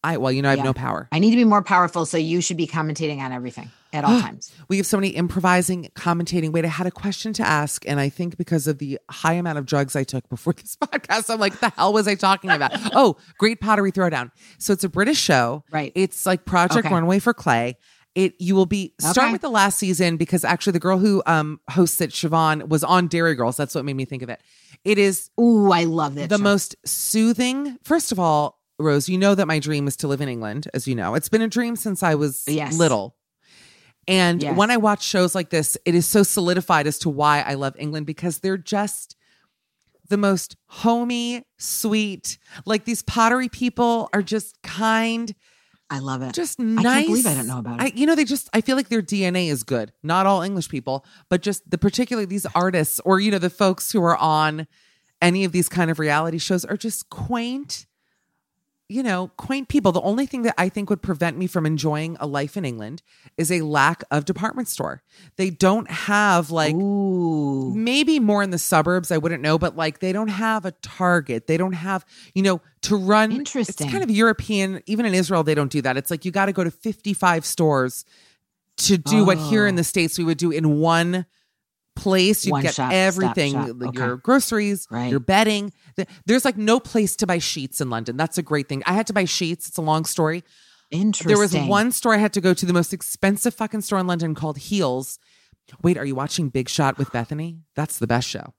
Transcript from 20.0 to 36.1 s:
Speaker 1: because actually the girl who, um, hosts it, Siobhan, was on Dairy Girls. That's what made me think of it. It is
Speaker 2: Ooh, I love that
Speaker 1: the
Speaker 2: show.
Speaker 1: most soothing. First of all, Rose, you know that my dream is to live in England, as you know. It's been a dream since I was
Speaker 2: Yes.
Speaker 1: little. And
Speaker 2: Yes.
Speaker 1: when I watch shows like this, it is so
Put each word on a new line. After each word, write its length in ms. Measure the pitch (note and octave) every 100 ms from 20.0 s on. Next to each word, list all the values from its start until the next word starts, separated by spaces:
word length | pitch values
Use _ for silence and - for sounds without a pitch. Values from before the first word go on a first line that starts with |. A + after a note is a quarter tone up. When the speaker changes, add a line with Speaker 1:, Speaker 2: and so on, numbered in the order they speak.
| F3 E3
Speaker 1:
because 260 | E3 F3+
actually 280 | C3 F3 -
the 40 | E3+
girl 200 | F3 F#3
who, 220 | G#3 G3 -
um, 320 | D#3+ D3+ D3+ -
hosts 320 | C#3 E3+ -
it, 100 | D#3
Siobhan, 560 | - E3 E3 D#3+ D3+ D3+
was 140 | D#3
on 240 | C3 F3+ E3+
Dairy 260 | E3+ E3
Girls. 220 | C3+ A#2 B2+
That's 160 | C#3+
what 100 | D#3+
made 120 | C#3 C3+
me 80 | C3
think 160 | C3
of 60 | B2
it. 100 | A#2 _ _ _ -
It 140 | F#3+ G#3
is 320 | G3 F#3 - -
Speaker 2:
Ooh, 320 | A#3+ A3 G3+
I 100 | F3
love 300 | E3+ E3 D3
that 140 | C#3 D#3+
Speaker 1:
the 80 | G#3
Speaker 2:
show. 40 |
Speaker 1:
most 320 | G3+ G3+ - - -
soothing. 920 | - - A3 A3+ A#3 B3+ C4+ C#4+ B3
First 300 | - D#4+ -
of 60 | F#3+
all, 400 | E3+ D3+ D3 _ _ -
Rose, 300 | D#3 D3 C#3
you 80 | F#3
know 160 | G3
that 120 | G3 E3
my 120 | D#3+
dream 280 | C#3+ D3+ C#3+
is 80 | -
to 100 | D3
live 120 | C3+
in 60 | C#3
England, 380 | A#2+ G#2+ A#2+ D3
as 120 | C3 C3+
you 60 |
know. 200 | A#2+ F2+
It's 140 | B2 -
been 100 | A3
a 60 | A3+
dream 280 | A#3 A#3 A#3
since 260 | A3 F#3+
I 120 | F3+
was 280 | D3+ D3 C3 -
Speaker 2:
Yes. 300 | D3+ C#3 D#3+
Speaker 1:
little. 380 | E3 A2+ G2+ _ _ _ _ _ _ _ _ _ -
And 340 | F#3 F3 F3
Speaker 2:
Yes. 140 | D3 E3+
Speaker 1:
when 140 | G#3+
I 60 | A#3+
watch 260 | G#3+ G#3
shows 320 | - F#3+ F3+
like 160 | F#3+ E3
this, 260 | E3 C#3+ -
it 100 | -
is 120 | E3+
so 160 | D#3+